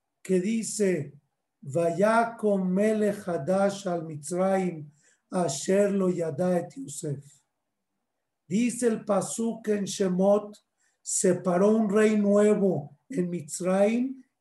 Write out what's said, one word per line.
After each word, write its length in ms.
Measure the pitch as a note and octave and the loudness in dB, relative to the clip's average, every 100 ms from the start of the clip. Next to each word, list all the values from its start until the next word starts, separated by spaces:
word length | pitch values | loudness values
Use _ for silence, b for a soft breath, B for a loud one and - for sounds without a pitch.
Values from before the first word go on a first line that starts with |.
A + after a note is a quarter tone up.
| _ _ | _ _
que 180 | - F#3 | -2 0
dice, 720 | F#3+ A3+ G3+ - G3 E3+ C#3 - _ _ _ _ | 0 -2 -4 -2 0 0 -4 -12 _ _ _ _
"Vayakom 1040 | C#3+ D3 E3+ E3 G#3 A3+ A3+ - G#3 G3 F#3 | -6 -2 0 2 2 4 2 0 0 0 0
melech 640 | F#3 G#3+ G#3+ G#3 G3+ - | 2 2 2 0 -2 -4
hadash 580 | E3 C#3+ F#3+ G3+ G3 F#3 | -4 0 0 0 -2 -4
al 180 | E3+ | -6
Mitzrayim 840 | D#3+ D3+ - F3+ F#3+ F#3+ F3+ D#3+ D3 b b b b | -6 -12 -6 -2 0 0 -2 -4 -12 b b b b
asher 600 | F#3 E3+ - - G3 G3+ | -2 -2 -2 0 2 2
lo 160 | G3 F#3 | 2 0
yada 480 | F3 D#3+ D3+ F3+ F3 | -2 -4 -2 0 0
et 180 | F3 - | -2 -10
Yosef". 460 | - - D#3 C#3 - _ _ _ _ _ _ _ _ _ _ _ - | -14 -10 -8 -8 -10 _ _ _ _ _ _ _ _ _ _ _ -4
Dice 380 | F#3+ A#3+ - A#3+ | 0 0 0 0
el 180 | A3 | 0
pasuk 640 | - F#3+ F3+ - A3+ - G#3+ | 0 -2 -2 -4 -6 -4 -4
en 160 | G#3 | -2
Shemot, 720 | F#3+ - F#3+ F3+ F#3+ G#3 G#3 G#3+ _ _ _ _ | -2 -2 0 2 4 4 0 -16 _ _ _ _
"Se 320 | - - F#3 | -6 0 2
paró 420 | F3 F#3 F3 G3+ A3 | 2 2 2 4 4
un 140 | G#3+ | 2
rey 260 | G#3 G#3+ G#2+ | 2 4 4
nuevo 800 | G3+ G#2 G#3 F#2 F#3+ D3 - - - | 4 4 4 4 2 0 -6 -14 -10
en 180 | C4 F3+ | -4 -4
Mitzrayim 920 | F3 D3+ - F3+ F#3+ G#3 A#3 C4 C4+ - _ | -4 -8 -6 0 2 2 2 -2 -8 -20 _